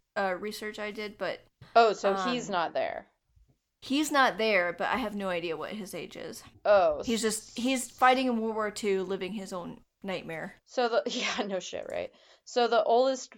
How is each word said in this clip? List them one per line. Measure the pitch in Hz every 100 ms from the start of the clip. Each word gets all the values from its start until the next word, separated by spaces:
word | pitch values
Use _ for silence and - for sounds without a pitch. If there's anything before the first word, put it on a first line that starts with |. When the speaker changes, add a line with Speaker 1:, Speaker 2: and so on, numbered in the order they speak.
| _ 208
Speaker 1:
uh, | 190 180
research | 208 208 214 214
I | 208
did, | 208 208 208
but | 180 - _ _ - 233
Speaker 2:
Oh, | 226
so | 190 202
he's | 190 185 247 190
Speaker 1:
um, |
Speaker 2:
not | 180 160
there. | 135 95 - - _ _ _ _ _ _ _
Speaker 1:
He's | - 277 302
not | 285 247 185
there, | 220 196 175 170
but | 160
I | -
have | - 208
no | 190
idea | 175 170 151
what | 151
his | 214 180
age | 170 - -
is. | - 226 - - -
Speaker 2:
Oh. | 202 165 147 -
Speaker 1:
He's | 226
just, | 220 208 - -
he's | 247 262 -
fighting | - 254 262 262
in | 226
World | 220 220
War | 214
Two, | 208 208 190
living | 190 190 185
his | 214 190
own | 185 170 160 _ _
nightmare. | 196 175 147 160 180 - _
Speaker 2:
So | - 240
the, | 233 240
<laughs> |
yeah, | 240 - - 208
no | 185
shit, | - - -
right? | 87 90 _ _ _ -
So | 240 233
the | 233
oldest | - 233 262 254 -